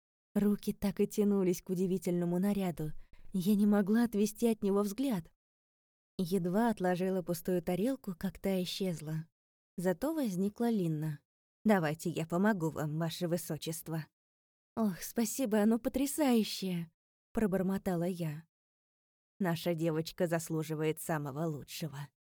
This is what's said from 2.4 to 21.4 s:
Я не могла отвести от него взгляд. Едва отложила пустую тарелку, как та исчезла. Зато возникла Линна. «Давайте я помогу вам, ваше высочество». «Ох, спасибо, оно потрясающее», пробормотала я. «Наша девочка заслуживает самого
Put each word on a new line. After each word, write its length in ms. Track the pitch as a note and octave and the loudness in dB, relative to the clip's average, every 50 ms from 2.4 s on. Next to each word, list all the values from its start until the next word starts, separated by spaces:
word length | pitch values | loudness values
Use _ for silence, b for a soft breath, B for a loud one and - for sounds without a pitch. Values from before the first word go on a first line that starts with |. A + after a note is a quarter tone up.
| F#3 G3+ G3+ G3+ F#3+ F3+ E3+ - D#3 D#3 - b b b b b b b b | 2 2 0 0 0 -2 -2 -4 -6 -6 -6 b b b b b b b b
Я 200 | G3 D#3+ G3 G#3+ | -2 2 2 4
не 120 | G3 G#3 | 4 6
могла 380 | G3+ G#3 G3+ G3+ F3 G#3+ A#3 A#3+ | 4 4 4 4 4 4 2 2
отвести 420 | A#3 - G3+ G#3+ G#3 - - A#3 | 2 2 0 0 0 0 0 0
от 160 | A#3 A3 G#3+ - | 0 0 2 0
него 180 | G3 G3 G3+ | 0 2 2
взгляд. 500 | G#3 G3+ G3+ G#3+ C4+ C#4 A3+ F3 E3 - _ _ _ _ _ _ _ _ _ _ _ _ _ _ _ _ _ | 0 0 -2 -2 -2 -2 -2 -2 -4 -8 _ _ _ _ _ _ _ _ _ _ _ _ _ _ _ _ _
Едва 540 | - F#3+ E3 F#3 G3 E3+ F3+ F3 G#3 A#3 A#3+ | -4 -4 0 0 0 0 2 2 2 2 2
отложила 500 | G#3+ - F3+ F3+ F3+ E3+ F#3 F#3+ F#3+ F#3 | 2 2 2 0 2 2 0 0 0 -2
пустую 420 | E3+ F3 F3 E3 - - F#3 F3+ E3+ | -2 -2 -4 -4 -2 0 0 0 0
тарелку, 520 | - F3+ F3 G3+ C4 C4+ - - G3+ F3 - | 0 -2 0 0 0 -2 -2 -6 -10 -10 -6
как 200 | - F#3 - - | -6 -6 -6 -4
та 240 | - G3 F#3+ F#3 F3+ | -2 -2 0 0 -2
исчезла. 640 | E3 - - G3 F#3 E3+ D3 C#3+ D3+ D#3+ D#3+ D#3+ - _ _ _ _ _ _ _ _ - | -4 -4 -4 -2 -2 -4 -4 -6 -6 -6 -6 -6 -8 _ _ _ _ _ _ _ _ -8
Зато 380 | - F3 F#3+ F3+ - - D4 E4 | -2 0 0 0 0 0 -2 -2
возникла 560 | D#4+ C4+ A3 F#3 F3 G3 G#3 - - A#3+ A#3 | 0 -2 -2 0 0 -2 -2 -2 -2 -2 0
Линна. 480 | A#3 G3+ F3 E3 D#3 D3+ D#3 D#3 D3 - _ _ _ _ _ _ _ _ - | 0 0 0 0 -2 -2 -2 -4 -6 -6 _ _ _ _ _ _ _ _ 2
«Давайте 440 | G#3+ G#3+ F#3+ D#3+ D3 D3+ D#3+ - F3 | 4 4 4 4 0 -2 -2 -4 -4
я 180 | D#3 - D#3+ | -4 -4 -4
помогу 440 | E3 F3 F3 G3 G#3+ A3+ F3+ D#3+ D#3+ | -2 0 2 2 2 2 2 0 -2
вам, 280 | - - D3+ D3+ D3+ D#3+ | -2 -2 -4 -2 -2 -2
ваше 300 | E3+ E3 D#3+ - F3 E3 | -4 -4 -4 -4 -2 -2
высочество». 800 | E3+ E3+ - - E3 D3 - F#3 E3 - - D#3+ D#3 E3 D3 - _ _ _ _ _ _ _ _ _ _ _ _ - | -2 -2 -2 -4 -8 -6 -6 -8 -8 -8 -8 -8 -8 -8 -8 -10 _ _ _ _ _ _ _ _ _ _ _ _ -4
«Ох, 240 | - A3 G#3 F3 - - | -2 0 0 -2 -4 -8
спасибо, 580 | - - - A3+ G#3 - - C4+ G#3+ G3+ A3 | -8 -2 -2 -2 -2 -2 -2 -2 2 2 4
оно 180 | G3+ A3 A3+ A#3+ | 4 4 4 2
потрясающее», 1120 | - C4 - B3+ C#4 C#4 - - D4+ C4 A#3+ A3+ G#3 - - - F#3+ F#3+ F3+ E3+ E3+ - _ _ _ _ _ _ _ _ - | 0 -2 -2 0 -2 0 0 2 4 4 6 4 4 2 -2 -6 -4 -4 -4 -4 -6 -8 _ _ _ _ _ _ _ _ -2
пробормотала 720 | - A3 G3 F#3+ F#3+ F#3 F#3 F#3+ G3 - G3+ F3+ E3+ E3+ | 0 2 2 2 2 2 2 0 0 0 -2 0 0 0
я. 400 | F3+ F#3+ E3+ E3+ D#3 D3 D#3+ - _ _ _ _ _ _ _ _ _ _ _ _ _ _ _ _ _ _ - | -2 -2 -2 -4 -6 -6 -8 -12 _ _ _ _ _ _ _ _ _ _ _ _ _ _ _ _ _ _ -2
«Наша 360 | G3 F3 E3+ D#3+ - F3 F3 | 0 0 0 0 0 -2 -2
девочка 520 | D#3+ D#3+ E3+ D#3 D#3 D#3+ - - - F#3 | 0 0 0 0 0 -2 -4 -2 -2 0
заслуживает 760 | E3 E3+ E3+ E3 - E3 D#3 D#3 D#3 D#3+ D3+ D#3 D#3 D3+ - | 0 0 -2 -2 -2 -4 -4 -2 -4 -4 -2 0 -2 -2 -2
самого 460 | - - E3 D3+ D3 C#3+ C3 D3 | -4 -4 -4 -4 -4 -6 -6 -4